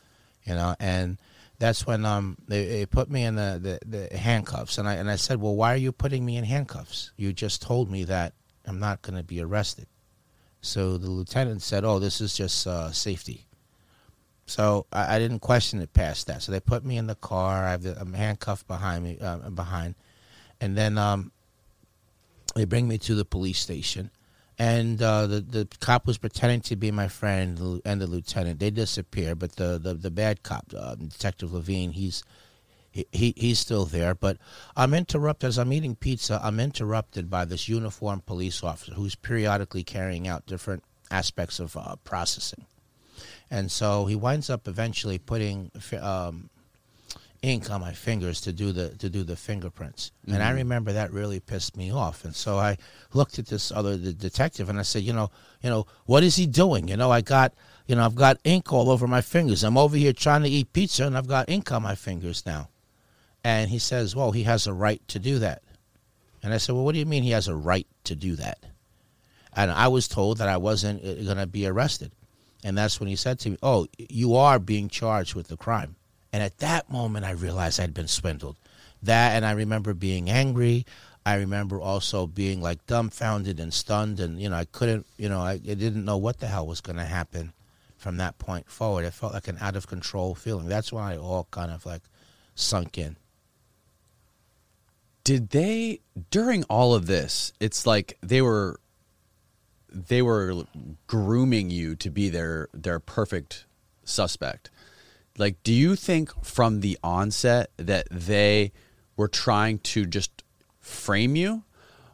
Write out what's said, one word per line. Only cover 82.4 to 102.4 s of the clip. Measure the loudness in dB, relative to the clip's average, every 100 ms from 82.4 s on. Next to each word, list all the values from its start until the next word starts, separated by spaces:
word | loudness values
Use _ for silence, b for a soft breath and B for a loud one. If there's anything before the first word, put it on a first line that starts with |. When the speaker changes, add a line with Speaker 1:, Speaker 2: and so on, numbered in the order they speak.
| -2 -2
Speaker 1:
like, | -2 -4 -2
dumbfounded | 0 0 -2 -2 -2 -2 -4
and | -4
stunned. | -4 0 0 0 -2
And, | -4 -4
you | -4
know, | -4
I |
couldn't, | -4 -2 0 0 -4 -6
you | -4
know, | -2
I, | -2
I | -4
didn't | -4 -2 -2 -2 0
know | 0
what | 0 -4
the | -4
hell | -4 -4
was | -8
gonna | -8 -8
happen | -4 -4 -6 -8 -10 -14 b b b b
from | -8 -4
that | -4 -6
point | -8 -8 -8
forward. | -6 -2 -2
It | -2
felt | -6 -8
like | -8 -8
an | -8
out-of-control | -6 -6 -8 -10 -8 -4 -4 -4
feeling. | -6 -6 -2
That's | -2 -4
when | -6
I | -6 -6
all | -4 -6 -6
kind | -8 -8
of, | -8 -10
like, | -12 -14 b b b b -4
sunk | 0 0 -2 -6
in. | -8 -10 _ _ _ _ _ _ _ _ _ _ _ _ _ _ _ _ _ _ _ _ 2
Speaker 2:
Did | 2 2
they, | 2 2 2 -2 -4 _ -16 -2
during | 2 4 2 2
all | 4 6 6
of | 4
this, | 2 2 -2 -4 -2
it's | -2 0 4
like | 4 2 -8
they | 0 4
were, | 4 4 0 -4 _ _ _ _ _ _ _ _ _ _ _
they | -12 0 2
were | 4 4 2 -2 -6 -12 -16 -16 -2
grooming | 0 4 4 6 4 2
you | -2 -2 -4
to | -6
be | 0 0
their, | 0